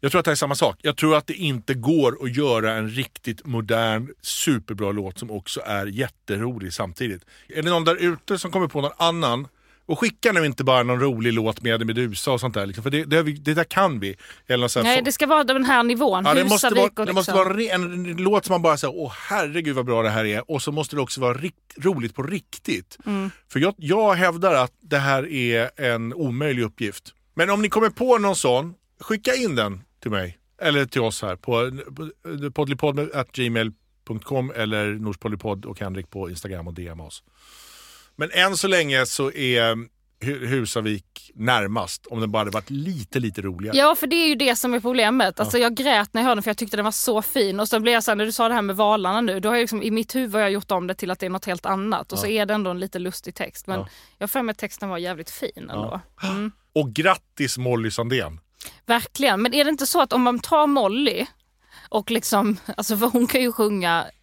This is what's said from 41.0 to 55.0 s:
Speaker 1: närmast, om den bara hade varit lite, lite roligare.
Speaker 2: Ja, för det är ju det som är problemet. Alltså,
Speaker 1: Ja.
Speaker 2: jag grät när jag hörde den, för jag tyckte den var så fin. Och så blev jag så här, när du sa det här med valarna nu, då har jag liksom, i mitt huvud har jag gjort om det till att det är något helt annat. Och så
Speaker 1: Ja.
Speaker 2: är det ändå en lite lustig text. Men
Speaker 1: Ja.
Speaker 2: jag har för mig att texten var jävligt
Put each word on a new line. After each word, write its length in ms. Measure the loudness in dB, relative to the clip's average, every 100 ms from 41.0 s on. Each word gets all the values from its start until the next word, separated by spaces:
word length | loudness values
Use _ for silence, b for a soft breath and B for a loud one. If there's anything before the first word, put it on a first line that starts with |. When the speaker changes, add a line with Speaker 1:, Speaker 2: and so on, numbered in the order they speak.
| _ -20 -20
Speaker 1:
närmast, 720 | -4 2 2 2 -2 -4 -8 -10
om 140 | -6
den 100 | -2
bara 80 | -2
hade 120 | -2
varit 200 | -4 -6
lite, 480 | -8 -6 -8 -4 -4
lite 240 | -4 -6
roligare. 340 | -8 -8 -2 4
Speaker 2:
Ja, 180 | 4
för 120 | 4 0
det 100 | 2
är 120 | 2
ju 60 |
det 220 | 2 2 2
som 180 | 0
är 60 | 0
problemet. 600 | 0 2 2 4 2 0
Alltså, 180 | 0 2
Speaker 1:
Ja. 40 |
Speaker 2:
jag 120 | 2
grät 340 | 2 2 2 2
när 80 | 0
jag 40 | 2
hörde 100 | 2
den, 60 |
för 80 | 0
jag 60 | -4
tyckte 200 | -4 -2
den 80 |
var 80 | -2
så 300 | 0 0 0
fin. 380 | 0 0 0 0
Och 80 | 0
så 120 | 2
blev 140 | 4
jag 100 | 4
så 60 | 2
här, 60 | 0
när 80 |
du 80 | 0
sa 160 | 2 2
det 60 |
här 80 | 2
med 140 | 0 2
valarna 440 | 4 4 2 0
nu, 200 | 0 0
då 80 | 0
har 80 | 2
jag 40 |
liksom, 200 | 2 -2
i 80 | -2
mitt 240 | -2 -2
huvud 180 | -4 0
har 60 | 2
jag 100 | 2
gjort 200 | 0 -2
om 160 | -2 -2
det 80 |
till 160 | -6 -6
att 80 | -4
det 80 | -4
är 40 |
något 140 | -6
helt 220 | -4 -6 -2
annat. 460 | -2 0 -2 -4
Och 60 | -4
så 80 | -2
Speaker 1:
Ja. 160 | 0
Speaker 2:
är 40 | 0
det 80 |
ändå 160 | 0 -2
en 100 | -4
lite 180 | -6 -6
lustig 360 | -8 -8 -14
text. 320 | -10 -10 -10 -8
Men 120 | -8
Speaker 1:
Ja. 80 | -8 B B B
Speaker 2:
jag 40 | -4
har 20 |
för 140 | -2
mig 100 | -4
att 60 | -4
texten 300 | -8 -8 -8
var 100 |
jävligt 320 | -6